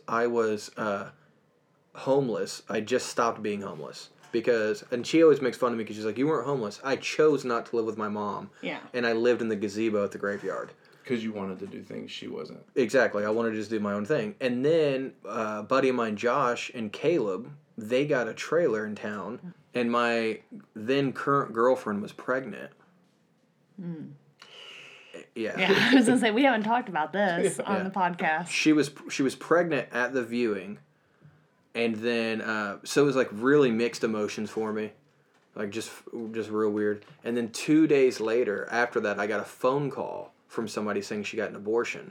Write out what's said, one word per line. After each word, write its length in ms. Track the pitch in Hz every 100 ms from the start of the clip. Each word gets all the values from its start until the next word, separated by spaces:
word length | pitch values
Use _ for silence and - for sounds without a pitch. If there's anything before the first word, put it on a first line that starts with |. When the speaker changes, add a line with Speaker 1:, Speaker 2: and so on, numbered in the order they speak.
| -
Speaker 1:
I 200 | 113 120
was, 440 | 117 110 104 - -
uh, 340 | 110 101 139 - _ _ _ _ _ _ _
homeless. 680 | - - 135 127 92 98 - -
I 120 | 113
just 260 | 107 123 -
stopped 340 | - 117 113
being 200 | 107 101
homeless. 480 | 101 80 65 - - _ -
Because, 540 | 117 123 113 107 104 -
and 160 | 123 117
she 160 | 160
always 180 | 160 143
makes 160 | 127 -
fun 160 | 123
of 60 | 117
me 60 | 107
'cause 100 | 107
she's 80 |
like, 140 | 110 104
"You 80 | 143
weren't 180 | 151 123
homeless." 360 | 139 104 -
I 120 | 139 131
chose 500 | - - 156 135 127
not 180 | 117 -
to 100 | 117
live 100 | 113
with 100 | 107
my 120 | 107
mom. 420 | 104 104 - 98 -
Speaker 2:
Yeah. 200 | 180 143 -
Speaker 1:
And 140 | 123 120
I 80 |
lived 260 | 113 120 113
in 80 | 113
the 80 | 104
gazebo 480 | 104 104 113 104
at 60 | 101
the 60 | 101
graveyard. 540 | 101 101 95 - - - _ _ -
Speaker 3:
'Cause 160 | 120
you 80 | 110
wanted 260 | 104 95 92
to 60 | 98
do 160 | 95
things 280 | - 78 -
she 180 | - -
wasn't. 320 | - - - -
Speaker 1:
Exactly. 500 | - 113 131 107 104
I 60 | 104
wanted 220 | 110 117
to 40 | 110
just 140 | 104
do 100 | 110
my 140 | 104
own 100 | 104
thing. 300 | 101 151 107 -
And 240 | 127 123
then, 520 | 139 165 147 131 131 -
uh, 320 | 95 113 107 107
a 20 |
buddy 260 | 104 135 131
of 60 | 123
mine, 200 | 113 104
Josh, 540 | 117 135 127 117 -
and 180 | 123 107
Caleb, 580 | - 143 170 104 92 135 - _ -
they 280 | 107 127 147
got 220 | 131 113
a 60 |
trailer 500 | 101 - 160 165 107
in 100 | 107
town. 600 | 104 107 104 95 123 175 - _
And 180 | 123 117
my 500 | 120 120 117 113 107 - - - 110
then 380 | 107 139 139
current 400 | - 143 143 117
girlfriend 480 | 113 123 127 110 101
was 100 | 104
pregnant. 580 | - - 131 123 64 65 - _ _ _ _ _ _ _ _ _ -
Speaker 2:
Mm. 300 | 175 160 139 143 _ _ - - - - - - - - -
Speaker 1:
Yeah. 240 | - 107 -
Speaker 2:
Yeah, 140 | 185
<laughs> 180 | 196 233
I 20 |
was 100 | 269 226
gonna 140 | 254
say, 100 | 233
we 100 | 214
haven't 200 | 269 220
talked 260 | 214 240 240
about 240 | 165 156
this 420 | 185 202 170 190 -
Speaker 3:
<laughs> 20 |
Yeah. 60 |
Speaker 2:
on 120 | - 196
Speaker 1:
Yeah. 40 |
Speaker 2:
the 60 | 190
podcast. 580 | 190 180 175 175 156 175
Speaker 1:
She 260 | - 156
was, 160 | 151 147 - -
she 140 | -
was 120 | 131
pregnant 540 | - - 165 175 139 -
at 220 | 120 123
the 100 | 131
viewing. 580 | 113 120 117 98 95 104 _ _ _ _ - _ _ _ _
And 220 | 117 117 107
then, 440 | 117 117 113 110
uh, 380 | 110 110 101 95
so 200 | - 147
it 40 | 143
was, 80 |
like, 140 | 127 120
really 400 | 104 127 143 131
mixed 320 | 110 120 -
emotions 480 | 120 107 104 - 104
for 220 | 110 107
me. 200 | 107 107 - _ _ _ _ _
Like, 160 | - 104
just, 220 | 110 107 - - 120 110
just 180 | 110 104
real 200 | 107 107
weird. 340 | 107 104 104 - -
And 140 | 117 120
then 140 | 117
two 360 | - - 156 156
days 320 | 143 131 113
later, 460 | 110 117 113 101 -
after 280 | 117 120 117
that, 200 | 107 101
I 80 | 104
got 120 | 104
a 40 |
phone 440 | 104 - 127 139 139
call 420 | - - 90 87 _ _
from 180 | - 110
somebody 360 | 117 104 101
saying 200 | 98 107
she 120 | 98 110
got 140 | 98
an 40 | 98
abortion. 540 | 101 117 - - -